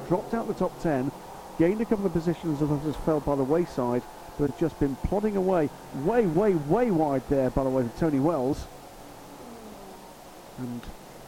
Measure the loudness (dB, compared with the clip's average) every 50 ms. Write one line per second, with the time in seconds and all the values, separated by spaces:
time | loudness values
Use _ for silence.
0 | 0 0 0 0 0 -2 -2 -2 -2 -2 -2 -2 -2 -2 -2 -2 0 0 2 2
1 | 0 -2 -4 -8 -12 -16 -16 -14 -14 -4 2 4 4 4 4 2 2 2 2 2
2 | 2 2 0 0 0 0 0 0 0 -2 0 2 2 2 2 0 0 -2 -4 -2
3 | 0 2 2 2 2 2 2 2 2 4 2 2 2 0 -2 -2 0 2 0 0
4 | -2 -4 -10 -16 -16 -8 -2 0 0 0 0 0 -2 0 0 2 0 0 0 0
5 | -2 0 0 2 2 2 2 2 2 4 4 4 2 2 -2 -6 -14 -10 -6 -2
6 | 0 2 4 4 4 4 4 4 4 4 4 2 2 2 2 4 4 4 4 4
7 | 4 4 2 0 0 2 2 4 4 2 2 2 2 2 2 2 0 0 0 0
8 | 0 2 4 4 4 2 2 2 0 0 -2 -2 -6 -12 -14 -18 -18 -18 -18 -18
9 | -18 -18 -18 -18 -18 -18 -18 -16 -16 -16 -16 -16 -16 -16 -16 -16 -16 -18 -18 -18
10 | -18 -20 -20 -20 -20 -20 -20 -20 -20 -16 -12 -10 -8 -8 -8 -8 -10 -12 -12 -14
11 | -16 -18 -18 -18 -14